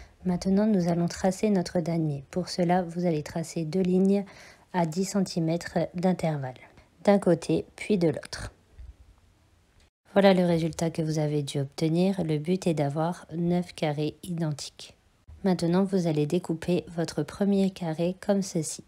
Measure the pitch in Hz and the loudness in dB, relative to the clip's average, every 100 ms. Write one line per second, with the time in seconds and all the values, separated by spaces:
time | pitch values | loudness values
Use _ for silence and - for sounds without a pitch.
0 | - - 180 175 190 190 220 196 170 170 | -20 -8 -4 -2 2 2 4 2 2 2
1 | 170 - 190 185 214 196 175 180 165 170 | 0 0 -2 0 2 2 0 -2 -2 0
2 | 156 139 135 185 170 - 175 180 170 170 | -2 -4 -6 -6 -4 0 2 2 0 -2
3 | 175 151 147 170 156 170 156 185 180 185 | 0 0 -2 -6 -6 -6 -4 0 2 4
4 | 190 202 196 - - - _ 185 165 165 | 4 2 -2 -12 -20 -20 _ -2 -2 0
5 | 190 202 180 - 160 170 - 175 - 180 | -2 0 -2 0 0 -2 -2 -4 -2 0
6 | 180 175 165 147 131 123 - - - _ | 0 0 0 -2 -6 -12 -20 -20 -20 _
7 | - 202 196 170 - 160 - - - 208 | 4 4 6 2 2 -2 -2 -8 -2 2
8 | 170 - - - - - _ - - - | 2 0 -6 -12 -12 -14 _ -20 -20 -20
9 | - - _ _ _ _ _ _ _ _ | -20 -20 _ _ _ _ _ _ _ _
10 | _ 202 196 185 175 165 160 - 165 160 | _ 4 6 6 4 2 0 -2 -4 -2
11 | 156 156 151 151 139 143 139 - 160 165 | -2 0 0 -2 -2 -4 -4 -2 0 2
12 | 190 190 160 151 151 185 180 156 143 151 | 2 0 -2 -2 0 -2 0 0 0 0
13 | 165 180 - 165 175 180 175 - 156 147 | -4 -4 -8 -4 0 0 -2 -4 -4 -2
14 | 156 160 190 165 156 139 - - - - | -4 -6 -8 -4 -4 -4 -10 -16 -20 -20
15 | _ _ - - 196 180 165 180 196 196 | _ _ -20 -4 0 0 2 2 2 2
16 | 170 151 147 175 180 160 - 180 - 170 | 0 0 0 0 -2 -4 -2 -2 -2 -6
17 | 160 - 147 - 202 196 190 190 170 156 | -6 -4 -6 -2 0 2 2 -2 -6 -2
18 | 170 185 - 202 190 170 151 - | -2 -2 0 0 0 -2 -4 -8